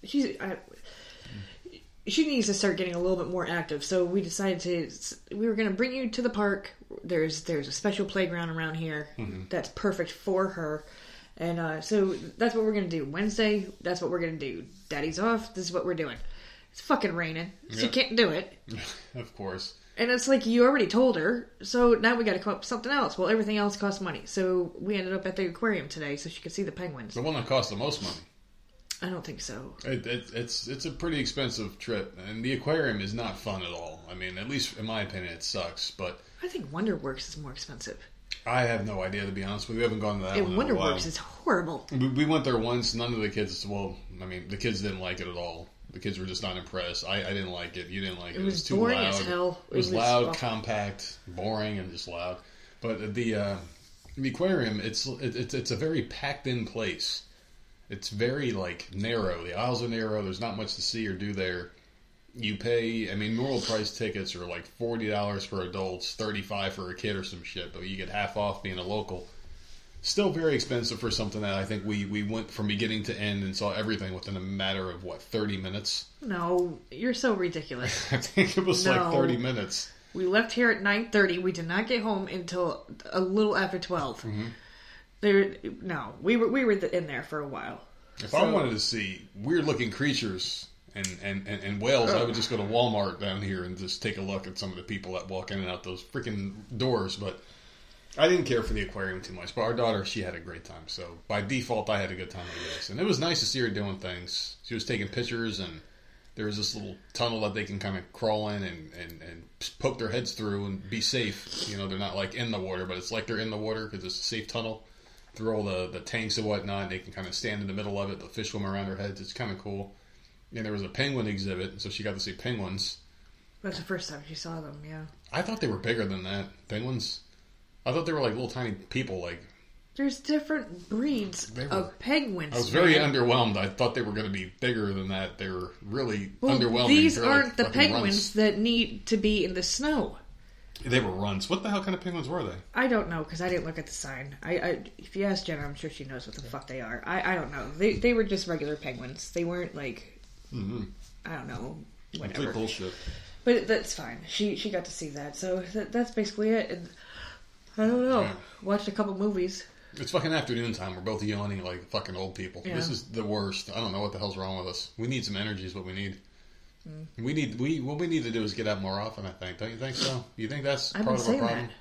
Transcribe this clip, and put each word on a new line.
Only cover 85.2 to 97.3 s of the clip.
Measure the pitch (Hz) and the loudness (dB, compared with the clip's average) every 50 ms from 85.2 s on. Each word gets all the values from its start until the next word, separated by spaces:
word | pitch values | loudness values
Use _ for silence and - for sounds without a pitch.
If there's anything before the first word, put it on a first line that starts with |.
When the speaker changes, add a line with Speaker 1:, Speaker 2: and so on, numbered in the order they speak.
| - | 4
Speaker 1:
There, | 208 196 196 196 196 - - - 113 - - - | 8 8 8 8 6 2 -6 -8 -8 -8 -6 -6
no, | 185 175 147 120 101 - - 143 | -6 -4 -4 -6 -8 -10 -2 4
we | 180 233 | 4 6
were, | 240 226 208 | 6 6 6
we | 240 277 262 | 4 4 6
were | 226 208 | 6 4
th-, | 196 185 - - | 4 4 2 2
in | 175 165 151 | 0 0 0
there | 143 120 147 | -4 -6 -6
for | - - 151 | -4 -4 -4
a | 147 139 | -4 -4
while. | 131 90 - - 107 104 - - - - - - - - | -6 -6 -6 -6 -8 -10 -14 -18 -20 -20 -20 -20 -14 -10
Speaker 2:
If | - 107 - | -8 0 4
I | 151 190 | 6 6
Speaker 1:
So | - - | 6 6
Speaker 2:
wanted | 147 143 123 | 4 4 4
to | 110 104 | 2 2
see | - - 123 110 104 95 95 85 - - - | 0 0 0 0 -2 -2 -4 -6 -12 -16 -12
weird-looking | 98 101 135 160 170 151 151 139 113 120 113 | -6 0 2 4 4 4 4 2 2 0 -2
creatures | 98 - 139 143 135 123 117 107 92 90 - - - - - - - - - - - | 0 0 2 2 2 2 0 0 -2 -2 -4 -4 -6 -8 -10 -14 -18 -20 -20 -14 -8
and, | 104 95 95 90 85 | -6 -6 -4 -6 -4
and, | - 101 98 98 98 101 | -4 -4 -2 -2 -4 -4
and, | 104 95 98 | -6 -6 -4
and | 98 104 101 107 | -4 -4 0 2
whales, | 123 139 127 117 113 | 4 6 6 6 6
I | - - | 6 4
Speaker 1:
Ugh. | 120 120 | 4 2
Speaker 2:
would | 113 | 2
just | 117 107 - | 0 0 0
go | 120 104 | 0 0
to | 101 | 0
Walmart | 101 110 117 123 120 110 104 101 95 90 90 | 2 4 6 6 6 4 4 2 0 0 -2
down | 101 101 95 101 104 | -2 -2 -2 -2 -2
here | 98 98 92 90 | -2 -2 -2 -2
and | 90 92 | -4 -6
just | 90 95 90 - - - | -6 -4 -6 -4 -2 -2
take | 110 101 98 | -2 -2 -2
a | 98 | -2
look | 95 98 95 95 | -2 -2 -4 -4
at | 95 92 | -6 -8
some | - - 95 | -6 -6 -6
of | 92 | -6
the | 87 85 | -8 -8
people | - 110 98 98 95 92 | -6 -6 -6 -6 -4 -6
that | 90 - 92 | -6 -6 -4
walk | 95 92 90 - | -4 -6 -4 -4
in | 101 98 | -4 -4
and | 95 92 | -2 -2
out | 90 87 - | -4 -6 -6
those | 92 92 92 - | -8 -8 -8 -10
freaking | - - 120 113 117 107 101 98 98 98 107 - - 127 | -8 -6 -6 -4 -2 -4 -2 -4 -4 -6 -8 -12 -10 -4
doors, | 110 127 131 123 107 95 95 - | 0 2 4 4 4 2 0 -2
but | - 101 95 | -4 -4 -6